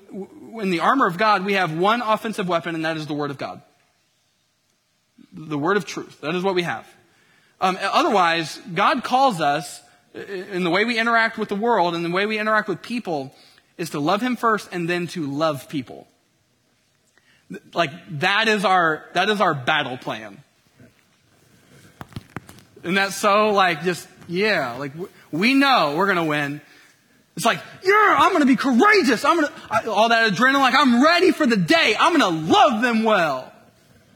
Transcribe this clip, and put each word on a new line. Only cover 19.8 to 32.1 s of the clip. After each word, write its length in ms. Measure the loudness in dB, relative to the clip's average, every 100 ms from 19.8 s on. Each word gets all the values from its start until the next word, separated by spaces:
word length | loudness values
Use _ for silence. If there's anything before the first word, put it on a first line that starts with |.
| -2 -8
plan. 420 | -10 -12 -12 -20 _ _ _ _ -20 _ _ _ _ _ _ _ _ -20 -20 _ -16 -16 -16 -18 -18 -20 -20 -12
And 120 | -4 -2
that's 200 | -2 0
so, 340 | 2 4 4
like, 320 | 4 2 2
just, 240 | -4 -6 -10 -20 -8
yeah, 460 | -2 0 0 -2
like, 180 | -6 -10
w-, 180 | -12 -16 -18 _
we 220 | -2 2
know 420 | 4 4 4 2 0
we're 100 | 0
gonna 180 | 0
win. 360 | 0 -2 -4 -8 -16 -20 _ _ _ _ _ -4
It's 80 |
like, 160 | -2 -2 -6 -4
"Yeah, 340 | 2 4 4 4
I'm 140 | 4
gonna 140 | 4 4
be 100 | 2
courageous. 680 | 2 4 6 4 4 2
I'm 140 | 2 2
gonna," 160 | 0 -4 -6
I, 160 | -4 -2
all 200 | 2 2
that 240 | 4 2
adrenaline, 280 | 2 2 4
like, 140 | 4
"I'm 300 | 4 4 6
ready 280 | 4 4 2
for 140 | 2 2
the 100 | 2
day. 380 | 2 2 2 2
I'm 200 | 2